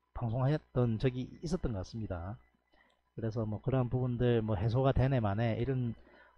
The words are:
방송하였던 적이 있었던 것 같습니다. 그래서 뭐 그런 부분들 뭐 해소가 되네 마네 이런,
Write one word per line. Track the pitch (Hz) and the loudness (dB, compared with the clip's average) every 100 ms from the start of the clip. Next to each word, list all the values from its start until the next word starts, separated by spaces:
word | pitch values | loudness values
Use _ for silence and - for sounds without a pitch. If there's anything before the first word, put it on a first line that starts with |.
| _ | _
방송하였던 | - 120 120 131 151 _ 123 120 110 | -6 -2 0 2 0 _ 0 2 2
적이 | 131 127 - - | 0 -2 -8 -8
있었던 | 151 180 143 | -4 -4 -2
것 | 101 | -4
같습니다. | 87 117 104 90 90 123 _ _ _ _ _ _ _ - | -6 -8 -6 -6 -6 -10 _ _ _ _ _ _ _ -6
그래서 | 110 117 | -4 -2
뭐 | 110 104 | -4 -2
그런 | - 131 123 | 0 0 0
부분들 | 127 127 120 123 117 | 0 0 2 4 4
뭐 | 110 101 | 2 0
해소가 | 113 120 135 | 2 2 2
되네 | - 131 131 | 4 4 2
마네 | 104 104 117 107 | 2 0 0 0
이런, | 120 127 120 113 - - - | -2 -2 -2 -6 -14 -20 -20